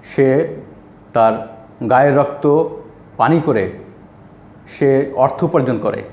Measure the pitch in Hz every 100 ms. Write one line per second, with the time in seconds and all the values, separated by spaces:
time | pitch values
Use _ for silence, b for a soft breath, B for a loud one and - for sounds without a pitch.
0 | - - 135 131 123 - - - - -
1 | - 117 113 110 - - - - 117 127
2 | 143 139 139 - 147 147 - - - -
3 | - - 120 165 151 113 92 - - -
4 | - - - - - - - - 143 135
5 | - - 131 - 175 165 127 113 110 101
6 | 104